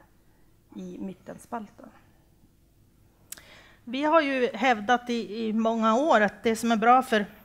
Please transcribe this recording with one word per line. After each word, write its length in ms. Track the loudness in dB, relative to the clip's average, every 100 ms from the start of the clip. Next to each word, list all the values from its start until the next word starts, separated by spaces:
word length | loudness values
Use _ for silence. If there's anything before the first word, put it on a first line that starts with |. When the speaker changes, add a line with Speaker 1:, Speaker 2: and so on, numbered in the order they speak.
| _ _ _ _ _ _ _ -16
Speaker 1:
i 220 | -16 -12
mittenspalten. 920 | -14 -14 -18 -20 -14 -14 -14 -20 -20 -20 _ _ _ _ _ _ _ _ _ _ _ _ _ -20 -20 -20 -20 _
Speaker 2:
Vi 200 | -12 -6
har 180 | 2 2
ju 280 | 2 0 -2
hävdat 560 | 0 0 0 0 -2 -2
i, 380 | -6 -6 -6 -4
i 60 |
många 420 | -2 0 0 2 2
år 260 | 4 4
att 220 | 2 0
det 120 | -4 -2
som 160 | 0
är 40 | 2
bra 260 | 4 4
för 240 | 4 0 -2 -10